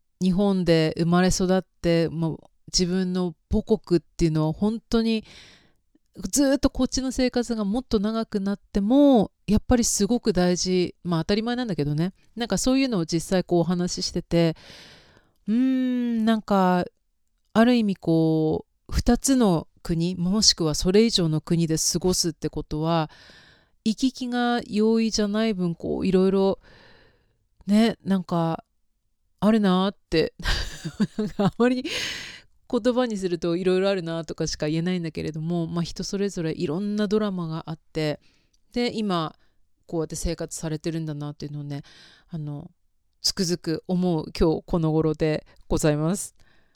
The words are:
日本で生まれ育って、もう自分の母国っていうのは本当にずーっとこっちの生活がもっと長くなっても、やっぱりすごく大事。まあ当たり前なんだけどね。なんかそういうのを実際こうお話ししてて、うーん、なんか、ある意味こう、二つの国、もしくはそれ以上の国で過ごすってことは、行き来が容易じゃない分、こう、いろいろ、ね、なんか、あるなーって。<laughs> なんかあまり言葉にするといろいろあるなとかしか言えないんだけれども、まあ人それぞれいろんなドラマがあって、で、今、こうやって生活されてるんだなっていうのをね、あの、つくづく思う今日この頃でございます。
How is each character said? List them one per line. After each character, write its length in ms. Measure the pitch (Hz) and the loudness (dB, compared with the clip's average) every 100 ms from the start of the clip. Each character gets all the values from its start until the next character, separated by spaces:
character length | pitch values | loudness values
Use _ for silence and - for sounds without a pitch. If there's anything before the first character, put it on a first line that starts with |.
| _ - | _ -4
日 100 | 185 | 0
本 320 | 180 202 190 | 2 2 2
で 300 | 170 165 156 - | 4 4 4 0
生 100 | 170 | 2
ま 160 | 175 | 4
れ 60 | 185 | 4
育 260 | - 185 185 | 2 2 0
っ 60 | - _ | -2 _
て、 260 | 175 165 160 | 0 2 0
も 280 | 151 165 - | -2 -4 -6
う 40 | - _ - | -14 _ -6
自 140 | - 175 | -2 0
分 260 | 185 185 | -2 -2
の 220 | 185 180 - - | -2 -4 -6 -4
母 280 | 214 - 220 | -2 0 -2
国 200 | - 170 | 0 -2
っ 40 | |
て 220 | - - | 0 -2
い 40 | 170 | 0
う 20 | |
の 160 | 156 156 | 2 0
は 60 | |
本 280 | 156 208 226 | 0 -2 -2
当 220 | - 226 | -2 0
に 220 | 226 220 - - - - _ _ _ _ _ - 185 | 0 -2 -6 -20 -20 -20 _ _ _ _ _ -12 -4
ず 140 | - | 2
ー 120 | 277 277 | 2 4
っ 20 | |
と 120 | 269 | 2
こ 140 | - | 0
っ 40 | 254 | -2
ち 140 | - | -2
の 80 | 262 | -4
生 200 | 254 254 | 0 0
活 240 | 240 233 | 0 -2
が 100 | 220 | -2
も 160 | 196 233 | -2 -4
っ 40 | |
と 140 | - 214 | 0 0
長 260 | 208 226 | 0 -2
く 140 | 220 208 | -4 -4
な 160 | 196 | -2
っ 20 | 202 | -6
て 220 | _ 208 | _ -2
も、 520 | 202 269 285 247 - _ - | 4 6 8 6 4 _ 0
や 120 | 208 | 0
っ 40 | - | 2
ぱ 100 | 247 | 2
り 80 | |
す 220 | 226 - 202 | 2 0 0
ご 140 | 240 | 0
く 120 | - | 0
大 240 | 180 180 180 | 2 2 2
事。 380 | 185 185 175 - | 0 0 0 -4
ま 160 | 175 165 | -4 -2
あ 20 | |
当 40 | - | 0
た 60 | |
り 80 | 208 | -2
前 140 | 226 240 | -2 -4
な 80 | |
ん 40 | 240 | -4
だ 60 | |
け 100 | 160 | -2
ど 100 | 143 | -2
ね。 180 | 151 180 - _ - | 0 -2 -6 _ -8
な 80 | |
ん 40 | 233 | -2
か 80 | 190 | 0
そ 180 | 254 | 2
う 40 | 262 | 2
い 60 | |
う 40 | 269 | 2
の 100 | 208 | 0
を 80 | 160 | -2
実 240 | 170 - | -2 0
際 120 | 185 | -2
こ 140 | - 175 | 2 2
う 40 | |
お 40 | |
話 380 | 165 180 175 - | 2 0 -2 -4
し 40 | - | -6
し 40 | |
て 100 | 180 | -6
て、 340 | - 170 165 160 - - - - _ _ _ _ - | 0 2 2 0 -12 -20 -20 -20 _ _ _ _ -2
う 40 | |
ー 20 | |
ん、 720 | 226 262 262 254 247 240 226 | 0 2 0 0 -2 -2 0
な 120 | 220 220 | 2 0
ん 60 | |
か、 420 | - 196 185 180 - _ _ _ _ _ _ | 2 2 4 2 -2 _ _ _ _ _ _
あ 120 | 208 | 2
る 100 | 233 | 4
意 80 | 247 | 4
味 120 | 208 185 | 2 -2
こ 680 | - 165 160 160 156 160 - _ - | 0 2 4 2 0 -2 -6 _ -6
う、 40 | |
二 260 | - - 240 | -2 2 2
つ 160 | - | 2
の 320 | 262 214 165 - _ | 4 4 2 -4 _
国、 320 | - 165 170 | -4 -2 -2
も 260 | 185 175 214 | -2 -2 2
し 120 | 196 | 2
く 100 | - | 2
は 100 | 160 | 0
そ 180 | 147 180 | 0 2
れ 120 | 196 | 4
以 60 | 233 | 4
上 180 | - 165 | 2 0
の 120 | 156 | 0
国 260 | - 165 165 | 0 0 0
で 100 | 156 | 0
過 220 | - 175 | -2 0
ご 160 | 185 | 0
す 160 | 180 170 | 0 -2
っ 20 | |
て 160 | - 156 | -4 -6
こ 140 | 151 | -8
と 180 | 147 151 | -8 -4
は、 300 | 160 170 156 - - - - _ _ _ | 0 0 -2 -8 -20 -20 -20 _ _ _
行 120 | 226 214 | -4 0
き 160 | 262 | -2
来 160 | - 247 | -2 -4
が 320 | 240 240 240 - | -2 0 -2 -2
容 340 | 208 220 226 | 0 2 2
易 100 | 226 | 0
じ 100 | 214 | 0
ゃ 80 | 208 | -2
な 180 | 214 226 | 0 0
い 80 | |
分、 200 | 185 175 | 0 -2
こ 240 | 170 - 139 | -4 -4 -2
う、 80 | 185 | 2
い 60 | |
ろ 160 | 185 190 | 4 4
い 20 | |
ろ、 300 | 196 196 - - - - - _ _ _ _ _ _ - | 2 0 -2 -8 -20 -20 -20 _ _ _ _ _ _ 0
ね、 300 | 208 226 - | 4 4 0
な 140 | 175 190 | -2 -2
ん 60 | |
か、 400 | - 170 165 165 - _ _ _ _ _ _ - | 0 -2 -2 -4 -10 _ _ _ _ _ _ -2
あ 100 | 208 | 2
る 100 | 220 | 4
な 280 | 202 180 190 | 4 2 0
ー 40 | |
っ 40 | - - | -4 -2
て。 220 | 160 - - - - - - | 0 0 -2 -2 0 -2 -10
<laughs> 400 | 160 - 202 - | -8 -2 -4 -2
な 60 | |
ん 40 | 214 | -6
か 180 | - 196 | 0 0
あ 80 | - | 2
ま 100 | 247 | 0
り 160 | 254 294 453 - - - - - _ - | 0 -4 -6 -8 -10 -14 -18 -20 _ -4
言 260 | 240 226 | -2 0
葉 120 | 240 247 | 0 0
に 100 | 208 | -2
す 120 | 185 | -4
る 100 | 170 | -2
と 180 | 175 170 | -2 0
い 80 | |
ろ 120 | 190 185 | 0 2
い 40 | |
ろ 100 | 196 | 0
あ 40 | |
る 80 | 196 | -2
な 220 | 165 165 | -4 -8
と 100 | 160 | -8
か 120 | - 160 | -6 -6
し 100 | - | -4
か 120 | 151 | -2
言 100 | 160 | -2
え 40 | |
な 100 | 175 | -2
い 60 | 180 | -2
ん 20 | |
だ 80 | 165 | -4
け 120 | 165 | -6
れ 100 | 160 | -8
ど 80 | 156 | -6
も、 260 | 160 175 165 | -4 -4 -2
ま 140 | 170 | -4
あ 20 | |
人 200 | 165 - | -6 -6
そ 160 | 165 196 | -8 -4
れ 100 | 202 | -4
ぞ 140 | 190 | -4
れ 100 | 160 | -6
い 140 | - 170 | -4 -4
ろ 120 | 165 | -4
ん 180 | 208 208 | -4 -4
な 120 | 208 | 0
ド 100 | 214 | -2
ラ 120 | 214 | -2
マ 160 | 185 165 | -6 -8
が 180 | 160 - | -8 -10
あ 60 | |
っ 60 | 160 | -14
て、 420 | _ 156 156 143 _ _ _ _ _ | _ -4 -4 -4 _ _ _ _ _
で、 240 | 240 240 220 | -4 -4 -2
今、 400 | 214 175 156 - _ _ _ _ - | -2 -2 -4 -10 _ _ _ _ -8
こ 120 | 170 | -6
う 20 | |
や 40 | |
っ 20 | 156 | -6
て 80 | 156 | -6
生 180 | 180 | -6
活 220 | 160 160 - | -6 -8 -8
さ 100 | 160 | -6
れ 100 | 156 | -6
て 120 | 175 | -6
る 100 | 165 | -6
ん 60 | 156 | -6
だ 80 | |
な 180 | 147 147 | -8 -10
っ 20 | |
て 120 | 147 147 | -10 -12
い 40 | |
う 20 | |
の 80 | 147 | -10
を 20 | |
ね、 200 | 143 143 - - - _ _ | -10 -10 -12 -20 -20 _ _
あ 100 | 165 | -10
の、 320 | 147 143 175 _ _ _ _ _ | -8 -10 -14 _ _ _ _ _
つ 120 | - | -6
く 100 | - | -2
づ 160 | 170 175 | -2 -2
く 260 | 175 156 - | -4 -6 -4
思 360 | 180 180 160 | -2 0 0
う 20 | - - | -2 0
今 180 | 175 156 | 2 2
日 60 | - | -2
こ 120 | 180 | -2
の 140 | 160 | 0
頃 220 | 156 156 | 0 0
で 320 | 151 160 151 - - - | 0 -2 -2 -6 -14 -4
ご 100 | 156 | 0
ざ 120 | 156 | 2
い 60 | 147 | 2
ま 200 | 160 202 | 0 -2
す。 180 | - - _ _ _ | -6 -16 _ _ _